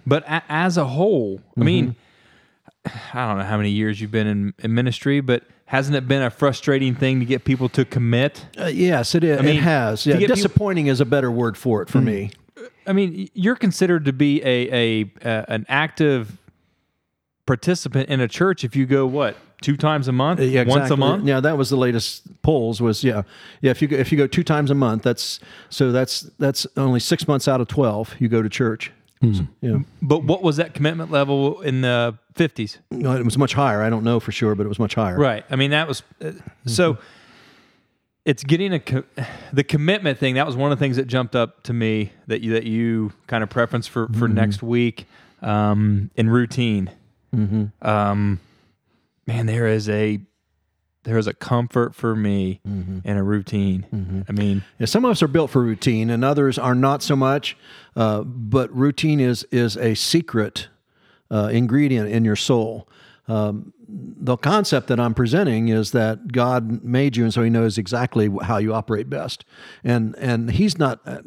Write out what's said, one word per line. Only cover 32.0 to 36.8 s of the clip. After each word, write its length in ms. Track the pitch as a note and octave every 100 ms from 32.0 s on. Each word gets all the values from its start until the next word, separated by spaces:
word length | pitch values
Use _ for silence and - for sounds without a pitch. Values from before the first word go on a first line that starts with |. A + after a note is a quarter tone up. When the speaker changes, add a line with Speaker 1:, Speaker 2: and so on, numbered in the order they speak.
| A#2+ A2 _ -
Speaker 1:
fifties? 420 | E3 - G#2+ - _
Speaker 2:
No, 240 | B2 C3 C3
it 80 | A#2+
was 120 | C3
much 160 | C#3
higher. 280 | D3 C#3 G#2
I 80 | A2
don't 140 | A2+
know 160 | A2+ A#2
for 120 | G#2+
sure, 240 | G2+ A2 G2+
but 100 | G#2
it 40 |
was 100 | G2+
much 160 | A2 -
higher. 220 | G#2 F2+
Speaker 1:
Right. 260 | C#3+ A2 -
I 60 | C3
mean, 140 | C#3
that 160 | D3+ D#3+
was, 160 | C3+ - _
uh, 80 | D#3 - - - B2+
so 280 | A2+